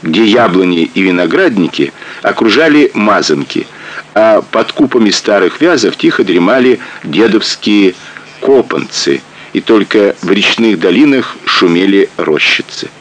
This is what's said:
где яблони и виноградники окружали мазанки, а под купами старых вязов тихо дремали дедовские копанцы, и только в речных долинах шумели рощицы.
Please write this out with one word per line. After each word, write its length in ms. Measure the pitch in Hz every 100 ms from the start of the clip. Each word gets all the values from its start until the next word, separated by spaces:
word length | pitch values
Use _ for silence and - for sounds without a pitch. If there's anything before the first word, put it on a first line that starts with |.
где 220 | - 80
яблони 640 | 113 104 - 90 92 85 80
и 80 | -
виноградники 880 | 95 90 87 143 185 107 85 - 71 - - -
окружали 680 | - 101 113 107 160 147 143
мазанки, 760 | 110 107 98 78 73 71 - - - - - -
а 280 | - 659 640
под 300 | - - -
купами 380 | - 143 131 107
старых 500 | 92 - 101 90 -
вязов 360 | 165 160 147 -
тихо 280 | 165 -
дремали 560 | 180 175 87 127 127 120 - -
дедовские 880 | - 78 113 104 - - - 104 95 - - - - -
копанцы, 800 | - 135 - 78 - - - 69 - - -
и 80 | -
только 560 | - 110 92 113 101 -
в 80 | 92
речных 500 | 113 92 - 113 98
долинах 560 | 92 90 147 135 113 -
шумели 640 | - - 90 85 95 98 95 -
рощицы. 720 | 78 76 - - - - - -